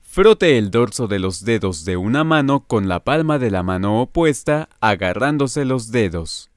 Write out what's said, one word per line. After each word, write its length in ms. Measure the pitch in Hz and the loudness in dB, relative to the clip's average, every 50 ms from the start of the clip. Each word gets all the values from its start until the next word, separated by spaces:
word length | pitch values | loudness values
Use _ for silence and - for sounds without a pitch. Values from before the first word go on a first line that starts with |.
Frote 580 | _ - - - 190 220 220 - - 170 139 117 | _ -8 0 4 6 6 6 6 4 4 4 4
el 120 | 107 98 | 2 2
dorso 360 | 92 117 120 120 - - 123 | 2 0 0 0 -2 -6 -4
de 140 | 104 101 98 | -2 -2 -2
los 240 | 95 95 92 - 101 | -2 -4 -4 -4 -2
dedos 420 | 113 117 110 92 98 90 78 80 | -2 -2 0 0 -2 -4 -4 -6
de 100 | 95 92 | -4 -4
una 260 | 90 92 104 120 147 | -2 -2 -2 0 0
mano 440 | 160 160 160 156 139 135 139 139 - | 0 2 0 0 2 2 0 -2 -2
con 200 | _ 123 110 98 | _ -2 -2 0
la 160 | 95 90 87 | 0 -2 -2
palma 360 | _ - 135 156 165 156 151 143 | _ -2 0 0 0 0 0 0
de 120 | 123 113 | 0 0
la 120 | 98 92 | 0 0
mano 400 | 90 90 92 92 95 101 107 113 | -2 -2 -2 -2 0 0 0 0
opuesta, 640 | 127 - - 165 170 156 143 - - - 151 151 156 _ _ _ | -2 -2 0 0 0 2 0 0 -2 -2 -2 -2 -4 _ _ _
agarrándose 840 | - 110 101 90 98 90 92 107 123 143 151 147 139 131 - 147 143 | 0 0 0 2 0 -2 0 0 0 0 0 0 -2 -2 -2 -4 -2
los 260 | 127 131 131 113 110 | -2 -2 -4 -4 -2
dedos. 600 | 110 123 110 95 82 85 82 - - - - _ _ | 0 0 0 0 -2 -4 -8 -8 -10 -12 -14 _ _